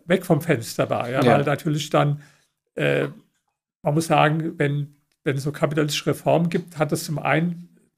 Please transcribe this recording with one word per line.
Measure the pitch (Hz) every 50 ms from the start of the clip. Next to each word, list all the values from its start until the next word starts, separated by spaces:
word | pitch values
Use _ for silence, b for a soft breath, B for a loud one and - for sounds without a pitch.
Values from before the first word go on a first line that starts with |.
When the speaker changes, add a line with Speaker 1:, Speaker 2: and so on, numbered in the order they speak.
| _
Speaker 1:
weg | - 185 196 185
vom | - 170 147
Fenster | - - 151 113 113 - - - 135 113
war, | - 107 120 120
ja, | 127 135 135
Speaker 2:
Ja. | 123 - 143
Speaker 1:
weil | 143
natürlich | 147 143 - - 165 147 151 151 -
dann, | - 151 147 147 147 147 b b b b b b b _ _ _ -
äh, | - 151 143 143 143 143 143 - - - _ _ _ _ _ _ _ _ _ _ _
man | - 160 147
muss | 160 160 -
sagen, | 160 143 147 151 151 160 156 170 180 -
wenn, | 151 143 143 147 143 143 - _ _ _ _ _ -
wenn | 156 139 139
es | 131
so | 147
kapitalistische | 143 - 165 147 147 160 151 151 147 - - 156
Reformen | 135 - - 147 135 156 170 170
gibt, | - 180 - - - -
hat | 156 143
das | 170 - -
zum | - 151 143
einen, | - 139 143 156 170 175 170 170 - - _ _ _ _ _